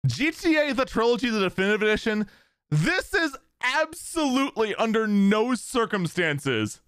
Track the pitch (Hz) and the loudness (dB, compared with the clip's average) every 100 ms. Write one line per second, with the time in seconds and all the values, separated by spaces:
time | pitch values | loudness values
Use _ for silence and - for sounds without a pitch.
0 | 131 131 285 330 359 311 294 247 262 - | -4 -2 -2 0 2 2 2 0 -2 0
1 | 233 240 247 220 185 180 190 214 214 214 | 2 2 0 0 0 0 0 2 2 0
2 | 226 214 214 - _ _ _ 151 196 370 | 0 -2 -4 -10 _ _ _ 0 2 0
3 | - 392 320 269 _ _ 247 285 311 320 | 0 0 -2 -4 _ _ -2 0 -2 -4
4 | - 330 294 254 269 - 220 - 226 220 | -8 -2 0 2 0 0 -2 0 0 0
5 | 220 202 196 214 233 254 - 247 220 208 | 2 4 4 4 2 -2 -2 -2 0 -2
6 | 170 - 170 143 139 117 107 - | -2 0 0 0 -2 0 -2 -6